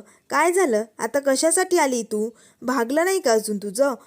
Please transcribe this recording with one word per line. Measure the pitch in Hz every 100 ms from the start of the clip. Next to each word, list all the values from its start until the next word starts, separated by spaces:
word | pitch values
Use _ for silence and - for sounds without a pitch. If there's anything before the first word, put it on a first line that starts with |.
| - _ -
काय | 269 330
झालं? | 359 339 214 226 -
आता | 226 285
कशासाठी | 277 269 320 339 359 349
आली | 277 247
तू? | 220 214 220 - _ _
भागलं | 240 254 233 294 359
नाही | 381
का | 254
अजून | 220 214 208
तुझं?" | 202 190 277 233